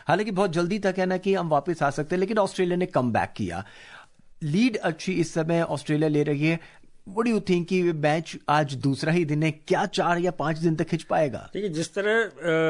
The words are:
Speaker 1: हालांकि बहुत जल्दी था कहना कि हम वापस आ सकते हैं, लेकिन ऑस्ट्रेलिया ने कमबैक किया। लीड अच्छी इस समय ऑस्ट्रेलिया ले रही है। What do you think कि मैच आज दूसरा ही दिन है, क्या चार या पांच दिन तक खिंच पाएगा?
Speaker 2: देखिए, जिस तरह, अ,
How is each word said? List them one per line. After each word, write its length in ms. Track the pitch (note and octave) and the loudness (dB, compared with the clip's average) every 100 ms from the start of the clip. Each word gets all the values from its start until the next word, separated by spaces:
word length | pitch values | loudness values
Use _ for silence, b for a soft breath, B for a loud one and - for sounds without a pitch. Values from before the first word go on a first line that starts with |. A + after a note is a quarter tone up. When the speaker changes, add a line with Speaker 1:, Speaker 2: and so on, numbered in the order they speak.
| - | 0
Speaker 1:
हालांकि 260 | F3 G#3+ | 0 0
बहुत 200 | F#3 G3+ | 0 0
जल्दी 280 | E3 E3+ G#3+ | 0 0 0
था 120 | G3 | -2
कहना 260 | F#3 F#3 F#3 | 0 0 0
कि 160 | F#3+ | 0
हम 160 | F#3+ E3+ | 0 2
वापस 340 | C#3+ F3 E3 | 0 0 0
आ 60 | D3 | 0
सकते 260 | D#3 D3+ F3+ | 0 -2 -2
हैं, 40 | |
लेकिन 180 | F#3+ G#3+ | 0 2
ऑस्ट्रेलिया 400 | F#3+ - F3+ F3+ | 0 0 0 0
ने 80 | F3+ | 0
कमबैक 440 | C#3 B2 G#2+ F2 - | 0 2 0 -2 -4
किया। 280 | F#2 E2+ B B B B B - - - | -6 -6 B B B B B -20 -20 -10
लीड 340 | D3+ F3+ B3 G#3+ | -2 2 2 2
अच्छी 360 | F#3 D#3+ F#3+ | -2 -4 -4
इस 200 | F3 D#3+ | -2 -2
समय 280 | E3+ D#3+ E3+ | -2 0 0
ऑस्ट्रेलिया 480 | D#3+ C#3+ - D3+ D#3 | 0 -4 -2 0 2
ले 140 | D3 | 2
रही 240 | D3 C#3+ D#3 | 0 0 0
है। 120 | E3 B B - - - | 0 B B -20 -20 -8
What 180 | G3 A#3 | -2 0
do 80 | G#3+ | 0
you 120 | - | 2
think 180 | F3+ E3+ | 0 2
कि 180 | F#3 | 2
मैच 540 | F3 D#3 D3 E3 - - - | 2 2 2 0 -2 -8 0
आज 240 | D3+ C#3+ | 0 0
दूसरा 380 | C3 C#3 C3 D#3 | 0 -2 0 0
ही 140 | F3 D3+ | 0 2
दिन 180 | D3+ | 0
है, 80 | D#3+ | 0
क्या 340 | D#3 - F3 G3 | -2 0 0 2
चार 320 | G3 E3 F3 | 0 0 2
या 140 | F3 | 0
पांच 260 | - D3 D#3 | -2 -2 0
दिन 180 | E3+ D#3+ | 0 0
तक 100 | D#3+ | 0
खिंच 180 | D#3+ | -4
पाएगा? 460 | - F3 D3 G#2 - | 0 0 0 -2 -10
Speaker 2:
देखिए, 160 | F#3 G3+ | -6 -4
जिस 240 | D#3 E3 | -4 -4
तरह, 300 | G3+ G#3 A3+ | -2 0 0
अ, 80 | G3+ - E3+ D#3+ | 0 -4 0 2